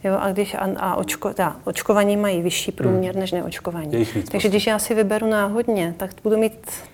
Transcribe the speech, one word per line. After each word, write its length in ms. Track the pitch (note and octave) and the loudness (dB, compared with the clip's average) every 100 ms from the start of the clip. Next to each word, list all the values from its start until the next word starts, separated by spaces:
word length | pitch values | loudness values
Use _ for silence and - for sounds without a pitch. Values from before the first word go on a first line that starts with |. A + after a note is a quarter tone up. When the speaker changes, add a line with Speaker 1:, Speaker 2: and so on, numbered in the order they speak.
Speaker 1:
Jo, 140 | G3 G3 | 0 0
a 120 | G3 | 0
když, 220 | F#3+ G3 - | 0 -2 -2
a, 120 | F#3+ F#3+ | -2 -2
a 180 | F#3 - | -2 -2
očko-, 380 | F#3+ - G3+ | -2 -4 -4
teda, 220 | - E3+ - | -2 -2 -2
očkovaní 540 | - - - G#3 G3+ G#3 | -8 -4 2 4 4 2
mají 240 | G#3 F3 | 2 0
vyšší 300 | F3 - - | 0 -2 -4
průměr 420 | - F#3 F#3 F#3 | 0 2 2 2
Speaker 2:
Hmm. 60 | F#3 | -2
Speaker 1:
než 100 | F#3+ | -2
neočkovaní. 640 | F3 E3+ - F3+ E3+ D#3 | -2 -4 -6 -6 -6 -2
Speaker 2:
Je 60 | A#2 | 0
jich 160 | A2+ G#2+ | 0 -2
víc 100 | F#2 | -2
Speaker 1:
Takže 60 | |
Speaker 2:
prostě. 180 | G3+ G#3+ | 0 2
Speaker 1:
když 180 | G3+ A3+ | 2 2
já 120 | G#3+ | 0
si 160 | - A3 | 0 2
vyberu 320 | G3+ G#3+ A3 | 2 2 2
náhodně, 680 | G#3+ G3+ G#3+ A#3+ G#3 E3+ E3+ | 2 2 0 0 0 0 -4
tak 120 | F#3+ - | -8 -4
budu 140 | G#3+ A3 | 0 2
mít 340 | A3 A3 - - - | 2 -2 -14 -14 -16